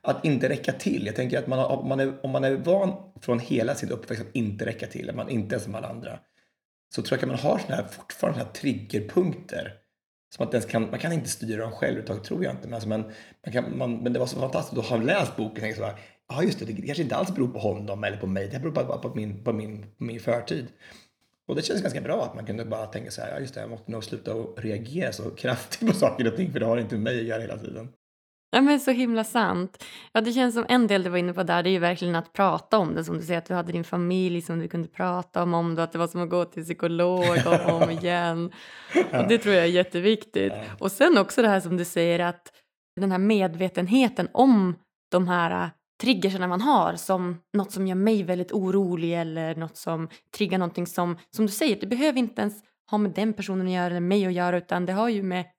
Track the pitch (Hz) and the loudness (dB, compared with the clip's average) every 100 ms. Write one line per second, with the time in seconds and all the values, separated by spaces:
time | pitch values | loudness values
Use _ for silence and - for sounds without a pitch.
0 | - 135 165 131 127 135 - - - - | -2 0 2 2 2 0 -2 -2 -2 -2
1 | 104 - 127 135 - 131 131 135 131 135 | -2 -2 -2 -2 0 0 0 0 0 0
2 | 135 135 135 131 135 135 135 190 190 - | 0 -2 -4 0 2 2 2 4 2 -4
3 | - - - 120 - 123 113 - - 107 | -12 -10 -2 -2 0 0 0 -2 -4 -6
4 | 98 110 107 120 107 101 113 - - - | -6 -8 -4 -2 -2 -2 -6 -6 -10 -8
5 | - 117 - 120 101 120 - 110 113 117 | -8 -6 -4 -4 -2 -4 -4 -8 -8 -10
6 | 120 113 _ _ _ _ _ _ _ - | -12 -14 _ _ _ _ _ _ _ -8
7 | - 131 131 127 - - - - - - | -2 -2 0 0 0 0 -2 -4 -6 -12
8 | - - - 123 117 - 143 104 - - | -16 -4 -2 -2 -6 -4 -4 -4 -4 -4
9 | 104 175 180 - - - - - _ _ | 0 2 2 -2 -8 -8 -8 -14 _ _
10 | _ _ _ - 117 123 113 117 110 120 | _ _ _ -6 -2 -2 0 -2 -2 -4
11 | 170 165 107 - 110 110 113 - - - | -2 -4 -4 -8 -6 -6 -6 -2 -2 -2
12 | 110 104 - 175 160 131 110 117 104 110 | -4 -8 -4 -4 -4 -4 -8 -8 -4 -4
13 | 110 - - _ - 120 117 131 127 117 | -4 -14 -20 _ -4 -4 -2 -4 -4 -2
14 | 120 120 123 - 131 131 135 135 104 120 | -2 0 -2 -2 -2 -2 -4 -6 -2 0
15 | 120 196 143 - 107 107 110 107 104 104 | 2 2 0 -2 -6 -4 -6 -6 -8 -8
16 | - _ _ 127 185 - - 104 - 147 | -18 _ _ -2 0 -2 -6 -8 -6 -4
17 | 139 104 - 92 123 - 104 107 104 101 | -2 -2 -2 -2 -2 0 -2 -2 -6 -4
18 | 104 104 95 95 101 135 160 147 127 - | -4 -4 -4 -4 -4 -4 -4 -2 -2 -4
19 | 117 117 107 104 117 107 107 107 101 _ | -6 -6 -6 -6 -4 -4 -6 -12 -16 _
20 | 120 117 110 117 - 156 123 _ - - | -10 -6 -2 -2 -2 -6 -6 _ -20 -20
21 | _ _ _ _ - 143 160 208 - 120 | _ _ _ _ -6 -4 -2 -2 -2 -4
22 | - 202 107 - 107 107 113 113 107 110 | -2 -2 -2 -6 -8 -8 -6 -6 -6 -8
23 | 117 - 110 143 131 110 110 113 - 113 | -10 -10 -8 -6 -8 -10 -12 -12 -10 -10
24 | 104 113 - 110 117 - 110 107 117 165 | -8 -8 -6 -6 -6 -8 -6 -6 -6 -4
25 | 131 98 - - 123 123 - - 226 - | -4 -6 -10 -4 -4 -4 -6 -2 0 4
26 | 127 - 117 113 180 - 113 117 107 113 | 2 4 0 0 -2 0 2 0 0 -2
27 | 117 123 113 110 113 104 - 113 120 _ | -2 -2 -2 -4 -6 -10 -10 -10 -12 _
28 | _ _ _ _ _ 240 277 294 277 247 | _ _ _ _ _ 4 4 4 2 2
29 | 247 226 220 240 190 180 185 - - - | 2 0 0 2 2 0 -4 -10 -18 -18
30 | - 226 220 240 247 233 - 247 220 196 | -2 0 2 2 2 2 2 4 6 4
31 | 180 175 180 175 175 175 175 190 175 180 | 2 0 0 0 0 2 4 4 2 2
32 | 175 165 165 - 196 160 - 220 165 165 | 0 -2 -2 2 2 2 2 2 4 -2
33 | 165 165 165 170 165 180 170 170 170 180 | -4 -6 -2 -4 -2 -4 -2 -4 -2 -2
34 | 175 185 185 175 170 165 160 170 160 - | 0 2 2 0 -4 -6 -4 -6 -6 -4
35 | 185 180 175 180 175 170 170 165 165 170 | -2 -2 -4 -2 2 2 0 0 -2 0
36 | 170 175 170 175 170 - 160 165 170 170 | -2 -2 0 0 -2 -6 -8 -2 -2 2
37 | 175 180 175 170 170 175 175 170 165 165 | 2 4 4 4 4 4 4 4 2 2
38 | 175 175 170 165 170 - - - - 320 | 0 0 0 -2 -4 -8 -20 -20 -2 0
39 | - 127 196 226 208 190 170 175 180 180 | 2 2 4 4 6 4 6 4 2 2
40 | 196 220 - 196 - - - - 196 - | 2 2 0 0 0 -2 -10 -4 -4 4
41 | 311 262 196 - 226 196 170 175 175 - | 8 8 6 4 6 4 2 -2 0 2
42 | 170 170 175 170 - _ _ _ _ - | 2 4 0 -4 -16 _ _ _ _ -2
43 | 196 185 202 214 190 165 185 175 180 254 | 0 4 4 4 2 0 -2 -2 2 4
44 | 247 - 175 - 269 220 185 170 _ _ | 4 2 0 6 8 8 6 0 _ _
45 | _ 180 180 180 170 180 175 _ _ _ | _ 2 4 2 2 0 -4 _ _ _
46 | 226 202 196 190 180 180 262 247 170 170 | 2 4 2 0 0 2 4 4 4 0
47 | - 190 180 170 _ 208 196 185 190 185 | 0 0 0 -4 _ -2 -2 -2 0 2
48 | 208 220 175 180 180 208 185 196 190 175 | 4 4 2 -2 0 -2 2 2 2 0
49 | 170 170 165 160 160 165 160 - - 165 | 0 0 -2 -4 -4 -4 -8 -8 -6 -4
50 | 160 - _ - 196 185 175 170 175 - | -6 -10 _ -2 0 0 0 -2 -4 -2
51 | 175 170 _ - 214 202 311 196 196 240 | -2 -4 _ 0 0 2 0 0 -2 2
52 | 302 254 240 - 208 208 _ _ _ 208 | 2 2 0 0 -4 -4 _ _ _ 0
53 | 202 196 220 208 190 190 185 180 175 175 | 0 0 -2 -2 -4 -2 0 0 0 0
54 | 175 202 185 180 175 175 175 180 180 190 | 2 2 2 2 2 0 0 -2 0 0
55 | 233 208 196 180 175 | 2 0 -2 -4 -6